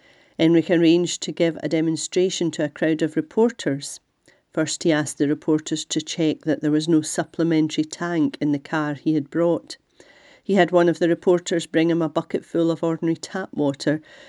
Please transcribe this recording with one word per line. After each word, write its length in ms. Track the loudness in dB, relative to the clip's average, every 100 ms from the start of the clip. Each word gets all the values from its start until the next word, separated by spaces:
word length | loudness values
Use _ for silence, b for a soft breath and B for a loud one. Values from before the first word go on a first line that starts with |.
| b b b 0
Ehnrich 320 | 4 4 4
arranged 520 | 4 4 4 2 -4
to 100 | -8
give 260 | -2 -2 -2
a 60 | -4
demonstration 840 | -2 0 -2 -4 0 0 0 -4
to 140 | -2
a 60 | -6
crowd 320 | -2 0 0
of 120 | 0
reporters. 840 | -2 -2 0 0 0 -4 -4 -6 -16 _ _ b b _
First, 300 | -4 -4 -2
he 60 | 0
asked 280 | 0 0 -2
the 100 | -2
reporters 560 | 0 0 0 0 -8
to 160 | -6 -6
check 420 | -6 -2 -2 -2
that 200 | -2 -2
there 80 | 0
was 180 | 0 2
no 140 | 2
supplementary 840 | 0 -4 -6 -2 0 2 0 -2
tank 540 | -4 -6 -4 0 -2 0
in 120 | -2
the 60 | -2
car 360 | -2 -4 -2
he 180 | -4 -2
had 160 | -2 -2
brought. 480 | 0 0 0 -4 -18 _ b b b b b
He 120 | 0
had 160 | 2 4
one 180 | 4 4
of 100 | 4
the 120 | 2
reporters 560 | 2 2 2 0 -4 -2
bring 240 | 0 2
him 100 | 2
a 80 | 0
bucket 340 | -2 -4 -6 -4
full 240 | 0 0
of 120 | 0
ordinary 340 | -2 -2 -2 -4
tap 340 | -6 -10 -8
water, 480 | -4 -2 -2 -2 -4 B B